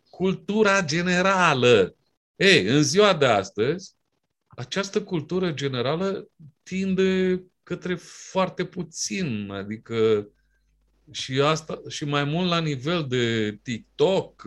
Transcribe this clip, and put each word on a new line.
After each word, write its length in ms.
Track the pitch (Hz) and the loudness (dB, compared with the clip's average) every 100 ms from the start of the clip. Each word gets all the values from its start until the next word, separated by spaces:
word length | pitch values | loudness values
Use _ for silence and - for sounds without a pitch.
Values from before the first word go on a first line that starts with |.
| _ | _
cultura 720 | - 185 190 - 202 208 196 | -4 -2 -2 -2 0 2 2
generală. 1120 | 165 165 180 180 185 190 175 139 120 113 90 - _ _ _ - | 0 -2 0 2 2 4 4 4 6 6 4 -2 _ _ _ 0
Ei, 300 | 190 165 95 | 4 6 4
în 160 | 139 | 2
ziua 320 | 143 170 208 | 2 4 4
de 120 | 170 135 | 4 4
astăzi, 680 | 107 95 - 117 175 - _ _ _ _ _ _ | 2 0 -2 -2 -4 -8 _ _ _ _ _ _
această 560 | - 131 185 196 214 | -16 -8 -6 -4 -4
cultură 500 | 208 175 135 180 185 | -4 -6 -4 -4 -4
generală 760 | 135 139 127 120 160 190 196 - _ 151 _ | -4 -4 -2 -2 -2 -4 -6 -10 _ -20 _
tinde 800 | - 185 190 185 190 185 185 185 185 _ | -10 -6 -2 0 2 2 0 -2 -6 _
către 320 | - 180 185 180 - - - | -12 -8 -6 -8 -8 -20 -8
foarte 340 | 185 180 180 | -2 -2 -4
puțin, 840 | 180 180 170 - - 208 180 110 101 | -8 -8 -12 -8 -8 -4 -4 -6 -6
adică 760 | 98 98 110 - 113 110 104 104 _ _ _ _ _ _ _ _ | -8 -8 -10 -6 0 2 2 -2 _ _ _ _ _ _ _ _
și 300 | 117 - 135 | -12 -6 0
asta, 400 | 143 160 - 185 - | 0 0 -4 -12 -12
și 160 | - | -10
mai 200 | 147 143 | -4 -2
mult 240 | 143 160 180 | -2 -2 -2
la 120 | 170 | -2
nivel 460 | 160 135 131 175 139 | -2 -4 -4 -4 -2
de 500 | 127 120 113 107 104 | 0 0 0 -2 -6
TikTok, 800 | - 113 - - 170 190 - - | -8 -10 -8 0 2 2 -4 -8